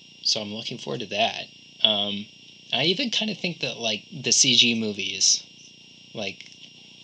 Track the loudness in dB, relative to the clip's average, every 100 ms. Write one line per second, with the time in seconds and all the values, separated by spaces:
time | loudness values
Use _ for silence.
0 | -20 -6 -2 -2 -4 -8 -10 -10 -8 -8
1 | -4 0 0 -2 -12 -16 -20 0 2 2
2 | -4 -6 -10 -18 -20 -20 -6 0 0 0
3 | -2 -2 -2 -4 -6 -4 -6 -4 -4 -4
4 | -8 -6 2 4 6 6 6 4 0 -2
5 | -4 2 2 2 -2 -20 -20 -20 -20 -20
6 | -14 -8 -8 -8 -16 -20 -20 -20 -20 -20